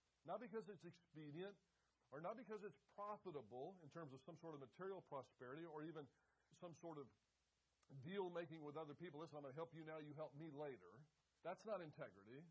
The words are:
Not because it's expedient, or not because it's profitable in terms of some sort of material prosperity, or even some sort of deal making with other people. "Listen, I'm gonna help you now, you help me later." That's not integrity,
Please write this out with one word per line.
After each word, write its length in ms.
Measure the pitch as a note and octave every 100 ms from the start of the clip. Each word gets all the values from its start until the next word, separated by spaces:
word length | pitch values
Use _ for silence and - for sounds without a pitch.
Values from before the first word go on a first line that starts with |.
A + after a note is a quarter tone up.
| _ _ D3+
Not 160 | G#3
because 240 | A3+ A3 G3+
it's 160 | F#3
expedient, 720 | F3 - - D#3 D3+ D3+ G3 G3 - _ _ _ _
or 80 | C#3+
not 160 | F3 A3+
because 240 | G3+ G#3+
it's 160 | G3+ - -
profitable 880 | - G#3 G#3 F#3 D3 G#2+ B2 D#3 F#3
in 80 | D3
terms 240 | E3+ D3+
of 80 | C3+ -
some 80 | D#3+
sort 160 | E3
of 80 | D3
material 400 | C3 - F#3+ F#3+ -
prosperity, 560 | C#3 - - B2 D3
or 160 | E3+ D3+
even 240 | D#3+ D#3+ C#3 - - _ _ -
some 160 | F3+ D#3
sort 160 | E3+ D3
of 80 | B2+ - _ _ _ _ _ _ - C#3
deal 240 | C#3 G3 F3+
making 320 | E3+ E3 D#3+
with 160 | D3 D3
other 160 | D#3
people. 320 | C#3+ F3 D3
"Listen, 160 | D#3+ D3
I'm 80 | C#3
gonna 80 | C#3+
help 160 | E3
you 160 | D#3 D#3
now, 80 | D#3
you 160 | D3+
help 240 | D3 D3+ C#3+
me 160 | E3
later." 480 | C#3 D3 A2+ F2+ A2+ D3+ _ _ _
That's 240 | D#3+ F3+
not 160 | G#3+ G3
integrity, 640 | D#3+ D3 B2 F#2+ G#2 C3+ E3+